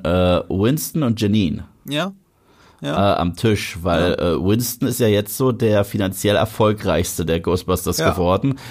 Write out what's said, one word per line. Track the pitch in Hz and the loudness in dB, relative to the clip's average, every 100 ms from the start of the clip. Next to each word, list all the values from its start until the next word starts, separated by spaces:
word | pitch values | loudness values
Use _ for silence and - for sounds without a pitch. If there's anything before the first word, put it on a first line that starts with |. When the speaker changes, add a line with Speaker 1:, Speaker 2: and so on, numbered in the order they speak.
Speaker 1:
äh, | - 90 90 90 - | 0 2 2 2 0
Winston | 92 107 151 - 165 | 0 2 0 -2 -2
und | 135 107 | 0 0
Janine. | 104 107 90 71 - _ - | 2 2 0 -2 -10 _ -8
Speaker 2:
Ja. | 147 180 196 _ _ _ _ _ _ | -4 -4 -8 _ _ _ _ _ _
Ja. | 143 147 101 | -6 0 2
Speaker 1:
Äh, | - | 2
am | 87 87 | 0 0
Tisch, | 113 101 - 85 | 0 0 -2 -6
weil, | 87 82 90 - | 0 2 2 0
Speaker 2:
Ja. | 87 | 0
Speaker 1:
äh, | 76 87 | 0 2
Winston | 113 123 - 139 | 0 0 -4 -4
ist | 123 | 0
ja | 117 | 2
jetzt | 104 104 - | 2 0 -2
so | 131 | 0
der | 110 113 104 98 | 2 2 2 0
finanziell | 107 95 95 104 101 | -2 -4 -2 0 2
erfolgreichste | 107 - 107 107 95 82 87 - 82 | 0 2 0 2 0 0 0 -4 -2
der | 82 | 0
Ghostbusters | 85 87 - 90 - - | 0 -2 0 -2 -2 0
Speaker 2:
Ja. | 82 | 0
Speaker 1:
geworden | 82 87 95 139 131 - | 0 2 2 0 -4 -8